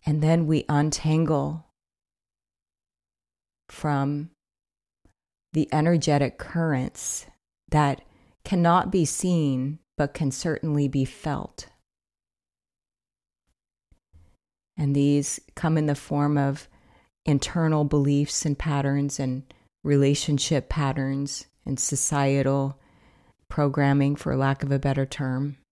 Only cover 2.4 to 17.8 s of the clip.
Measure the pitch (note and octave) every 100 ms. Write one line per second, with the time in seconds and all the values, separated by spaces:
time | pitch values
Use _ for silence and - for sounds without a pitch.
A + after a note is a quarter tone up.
2.4 | _ _ _ _ _ _ _ _ _ _
3.4 | _ _ _ - D3+ C#3+ C#3 D3 D#3 _
4.4 | _ _ _ _ _ _ _ _ _ _
5.4 | _ D#3 D3+ D3+ D#3+ E3+ - C#3+ C#3 -
6.4 | - E3+ E3 C#3 B2+ - - - - _
7.4 | _ _ _ D3+ C#3+ C3+ - _ _ _
8.4 | - F#3 E3+ F3 F3+ F#3 D3+ - F#3 F3
9.4 | D3 C3 C3+ D3+ _ - C#3+ - C#3+ -
10.4 | F3 D3+ D#3+ D3 C#3+ C3 C3 - - C#3+
11.4 | - - - _ _ _ _ _ _ _
12.4 | _ _ _ _ _ _ _ _ _ _
13.4 | _ _ _ _ _ _ _ - - _
14.4 | _ _ _ - C#3+ C#3+ C#3+ C#3+ C#3 -
15.4 | _ - D#3+ D#3+ D3+ C#3+ - D3 D3 D3
16.4 | C#3 C#3 - _ _ _ _ _ - C#3+
17.4 | - E3+ D#3+ D#3